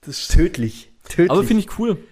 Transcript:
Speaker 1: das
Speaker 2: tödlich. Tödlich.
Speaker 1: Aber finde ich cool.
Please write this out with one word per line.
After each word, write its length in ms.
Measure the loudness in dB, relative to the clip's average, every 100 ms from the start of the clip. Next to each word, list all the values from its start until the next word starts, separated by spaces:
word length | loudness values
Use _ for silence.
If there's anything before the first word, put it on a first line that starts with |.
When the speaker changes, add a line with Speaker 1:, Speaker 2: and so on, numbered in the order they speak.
Speaker 1:
das 260 | -16 -12 2
Speaker 2:
tödlich. 600 | 4 4 0 -6 -8 -20 _ -6
Tödlich. 200 | 0 2
Speaker 1:
Aber 120 | 2
finde 200 | 2 0
ich 140 | -2 -4
cool. 180 | -4 -4 -8